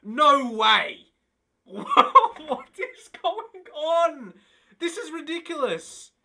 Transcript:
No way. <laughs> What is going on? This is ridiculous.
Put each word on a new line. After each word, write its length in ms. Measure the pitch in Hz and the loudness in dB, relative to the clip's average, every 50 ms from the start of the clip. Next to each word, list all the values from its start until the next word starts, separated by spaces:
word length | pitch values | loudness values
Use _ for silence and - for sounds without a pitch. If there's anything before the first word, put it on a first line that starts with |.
| _ | _
No 480 | 214 214 254 302 294 277 277 269 247 | -10 -2 2 4 6 6 4 2 -2
way. 560 | 226 220 214 220 220 208 - - - - - _ _ _ _ _ _ _ _ _ _ _ _ | -2 0 2 4 4 2 2 -2 -8 -14 -18 _ _ _ _ _ _ _ _ _ _ _ _
<laughs> 100 | _ 185 - - - - - - - - 523 480 - - - 311 302 | _ -14 -12 -6 0 4 4 4 8 8 6 6 6 -2 -6 -8 -8
What 200 | 269 - - - _ - | -8 -8 -8 -18 _ -12
is 300 | 381 - - - - - _ - | -12 -12 -12 -18 -20 -20 _ -6
going 440 | _ 359 359 427 440 453 _ 370 359 - - | _ -6 -6 -6 -10 -14 _ -20 -20 -18 -12
on? 580 | 302 302 320 330 339 339 330 302 285 247 196 175 _ _ _ _ _ _ _ _ _ | -8 -4 0 0 2 2 0 -2 -4 -16 -20 -20 _ _ _ _ _ _ _ _ _
This 180 | 330 339 330 | -8 -8 -8
is 140 | 392 480 311 | -8 -12 -12
ridiculous. 1000 | 311 330 302 285 320 339 339 - 339 302 277 233 175 160 156 - - - - - _ _ | -12 -14 -10 -8 -10 -10 -8 -10 -6 -4 -4 -4 -4 -6 -10 -14 -20 -20 -20 -20 _ _